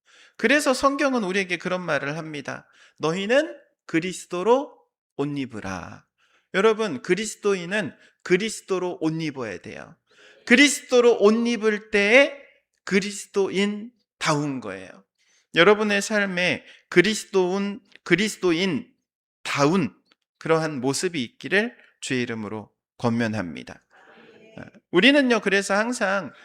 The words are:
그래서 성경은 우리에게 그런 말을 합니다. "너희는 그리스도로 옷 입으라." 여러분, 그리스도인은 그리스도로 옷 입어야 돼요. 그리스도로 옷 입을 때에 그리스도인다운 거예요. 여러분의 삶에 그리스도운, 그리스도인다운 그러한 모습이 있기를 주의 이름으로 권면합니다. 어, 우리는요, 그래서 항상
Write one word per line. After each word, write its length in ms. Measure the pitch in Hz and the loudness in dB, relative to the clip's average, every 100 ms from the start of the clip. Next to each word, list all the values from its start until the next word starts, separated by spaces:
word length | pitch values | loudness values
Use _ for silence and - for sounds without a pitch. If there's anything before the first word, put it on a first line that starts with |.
| _ _ - - | _ _ -20 -2
그래서 360 | 214 294 285 | 2 2 2
성경은 500 | 247 277 285 277 247 | 0 0 0 0 0
우리에게 340 | 185 196 180 170 | -2 -4 -4 -6
그런 240 | 180 180 | -6 -6
말을 360 | 170 139 139 160 | -2 -4 -4 -8
합니다. 500 | 156 147 131 127 - _ _ - | -10 -10 -10 -12 -14 _ _ -4
"너희는 600 | 151 180 202 269 330 - _ _ - | -2 -2 0 2 0 -6 _ _ -4
그리스도로 920 | 160 185 175 - 180 202 262 285 - _ _ _ - | -2 -2 -8 -8 -2 2 2 0 -12 _ _ _ -6
옷 200 | 147 143 | -4 -4
입으라." 680 | 123 110 95 92 85 101 _ _ _ _ _ | -6 -8 -8 -10 -10 -18 _ _ _ _ _
여러분, 480 | 185 220 214 214 123 | 2 2 2 -2 -4
그리스도인은 920 | - 185 220 - 208 190 170 214 147 - _ _ | -2 -2 -4 -4 -2 -2 -4 -6 -6 -10 _ _
그리스도로 760 | - 185 220 - - 185 180 160 | 0 0 0 -6 -6 -4 -4 -4
옷 200 | 160 160 | -4 -2
입어야 360 | 156 135 110 90 | -6 -6 -8 -10
돼요. 360 | - 71 - - _ _ - _ - | -12 -16 -16 -20 _ _ -20 _ 4
그리스도로 720 | 247 285 - - 247 240 220 | 6 6 2 2 4 6 6
옷 120 | 202 226 233 | 6 4 0
입을 440 | 240 220 208 - | 0 0 -2 -2
때에 420 | 202 202 254 285 - - _ _ _ - | 0 6 6 4 0 -20 _ _ _ -2
그리스도인다운 1800 | 190 202 202 - 202 196 180 202 208 233 - _ - 165 147 147 131 | 0 0 -8 -6 -2 -2 0 -2 -4 -12 -18 _ -6 -2 -2 -2 -6
거예요. 280 | 107 95 92 - _ _ _ _ _ 156 | -8 -12 -14 -20 _ _ _ _ _ 4
여러분의 460 | 190 214 214 202 | 6 4 2 -2
삶에 600 | 196 214 202 180 180 113 - - - | 0 -2 -2 0 -2 -2 -8 -20 0
그리스도운, 920 | 180 190 208 - 190 180 196 202 196 _ - | 2 4 0 -2 0 0 0 -4 -8 _ -12
그리스도인다운 920 | - 175 214 - 180 165 190 131 - _ _ _ _ _ - 139 143 190 120 - _ _ _ - | -2 0 0 -2 -2 0 0 -2 -6 _ _ _ _ _ -6 0 2 2 0 -6 _ _ _ -8
그러한 420 | 156 160 160 139 | -2 -2 -2 -4
모습이 440 | 131 135 185 170 | -4 -2 -4 -4
있기를 520 | 113 - 135 196 240 - _ _ | -8 -10 -2 0 -2 -6 _ _
주의 220 | - 127 | -4 -4
이름으로 500 | 120 113 101 107 104 _ _ - | -4 -6 -8 -10 -14 _ _ -4
권면합니다. 840 | 120 117 113 107 85 65 - - _ _ - - - - - - | -2 0 -2 -4 -6 -10 -14 -18 _ _ -20 -20 -20 -20 -20 -20
어, 40 | - - _ | -20 -20 _
우리는요, 500 | 170 240 294 254 220 | 4 6 6 4 2
그래서 320 | 202 196 196 | 0 0 0
항상 580 | 196 226 247 196 196 156 - | -2 -2 -2 -2 -4 -6 -14